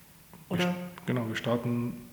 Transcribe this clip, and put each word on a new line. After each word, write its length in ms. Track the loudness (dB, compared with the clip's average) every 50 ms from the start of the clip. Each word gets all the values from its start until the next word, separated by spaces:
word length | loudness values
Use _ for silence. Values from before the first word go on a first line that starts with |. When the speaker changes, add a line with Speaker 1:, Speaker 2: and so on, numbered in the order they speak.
| -20 -20 -20 -20 -20 -20 -20 -20 -6 -2
Speaker 1:
Wir 20 |
Speaker 2:
Oder? 140 | 0 2 4 2
Speaker 1:
st-, 360 | 2 0 -4 -8 -12 -4 0
genau, 200 | 2 2 2 2
wir 80 | 0 -2
starten 720 | 0 2 2 2 2 2 2 0 2 0 -2 -4 -6 -10 -14